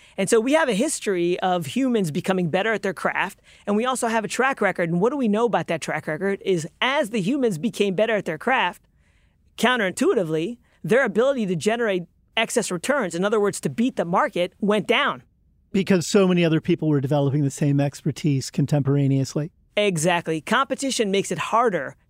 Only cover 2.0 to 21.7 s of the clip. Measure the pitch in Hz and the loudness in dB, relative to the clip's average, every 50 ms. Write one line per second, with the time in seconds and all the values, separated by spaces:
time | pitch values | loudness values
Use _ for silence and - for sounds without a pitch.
2 | 190 156 139 185 - - 190 185 175 156 135 185 196 226 220 196 - 196 165 - | 0 0 -2 -4 -2 0 0 0 0 0 0 0 0 0 -2 -2 -2 -6 -6 -2
3 | - 170 - 147 165 190 - _ _ - - - - - 208 214 233 254 262 - | -4 -2 -2 -2 -4 -4 -6 _ _ -20 -20 -12 -4 -2 0 0 0 0 -2 -2
4 | 254 226 226 226 208 185 - - 254 262 269 - 214 190 175 - 175 165 170 175 | -2 0 0 -2 -2 -2 -2 0 0 0 0 0 0 0 0 0 -2 0 0 0
5 | 196 247 294 285 254 208 202 214 240 226 202 180 156 - 170 156 - - 147 151 | 0 0 0 0 0 0 2 2 2 2 0 0 -2 -2 -4 -6 -4 -6 -6 -6
6 | - 165 156 151 185 196 196 190 - 196 185 170 151 165 _ - 214 254 277 302 | -4 -6 -6 -4 -2 -4 -4 -4 -2 -2 -2 -2 -2 -6 _ -4 -2 0 0 0
7 | 285 196 233 220 170 196 285 285 254 226 185 147 160 226 - - 202 202 185 165 | -2 -2 -2 -2 -2 0 0 0 0 -2 -2 -2 -4 -6 -4 -4 -4 -2 0 0
8 | 214 226 220 202 - - 160 147 - 240 262 240 196 175 - - _ _ _ _ | 0 0 0 -2 -2 -4 -8 -4 -2 -2 0 0 0 -2 -4 -8 _ _ _ _
9 | _ _ _ _ _ _ _ _ _ _ - - - 240 254 240 202 185 - - | _ _ _ _ _ _ _ _ _ _ -6 -2 0 2 2 2 0 -2 -2 0
10 | 160 330 - 226 180 156 160 156 165 214 240 - _ _ _ _ - 160 208 262 | 0 2 2 0 0 0 -2 -2 -2 -4 -6 -10 _ _ _ _ -2 2 2 2
11 | 277 226 170 208 247 277 285 254 214 180 185 156 127 208 226 233 240 214 190 180 | 2 2 2 2 2 2 2 0 0 -2 -2 -2 0 0 0 0 0 -2 -2 -2
12 | 165 - _ _ _ _ - 220 226 220 - 240 190 - 185 170 - - 277 285 | -4 -8 _ _ _ _ -2 -2 -2 0 0 -2 -2 -2 -4 -6 -2 0 0 0
13 | 214 175 156 170 185 208 214 214 202 202 - - - 165 131 - 233 262 - - | 0 -2 -2 -2 0 0 2 2 2 0 -2 -2 -6 -6 -2 -2 -2 -2 0 -2
14 | 170 170 180 214 294 262 - 175 175 190 _ - - 190 208 214 - - - 254 | -2 0 0 0 0 0 0 -2 -2 -2 _ -4 0 0 0 0 2 2 2 2
15 | 285 247 156 - - _ _ _ _ _ _ _ _ _ - 190 185 - 196 175 | 2 0 -2 -6 -10 _ _ _ _ _ _ _ _ _ -2 0 2 4 2 2
16 | 151 - - 202 190 185 180 175 170 160 160 156 - - 170 160 156 156 147 143 | 2 4 4 4 6 6 4 4 4 4 2 2 2 2 0 2 2 2 2 2
17 | 135 127 151 143 143 139 123 151 143 139 - - 156 143 139 139 143 143 - - | 2 2 2 2 2 2 2 2 0 0 0 0 0 2 4 2 2 0 -2 -4
18 | - 156 131 - - 156 139 131 120 - - - 143 - 151 147 127 135 143 143 | -6 -6 -4 -2 0 0 0 0 -2 -4 -2 -2 0 2 2 0 2 2 2 2
19 | 139 135 135 135 135 - - 156 147 175 _ _ _ _ - 208 208 208 180 156 | 4 4 2 2 0 -2 -4 -6 -6 -6 _ _ _ _ -2 0 0 0 0 0
20 | 151 185 175 170 - 175 160 160 - - 214 254 269 - 269 - 277 269 - - | 0 0 0 0 0 -2 -4 -4 -2 0 0 0 2 0 -2 -4 -4 -4 -2 -2
21 | 226 196 190 196 185 - 180 147 - - - 226 254 240 | -2 0 0 -2 -2 -2 -4 -6 -4 0 0 2 2 2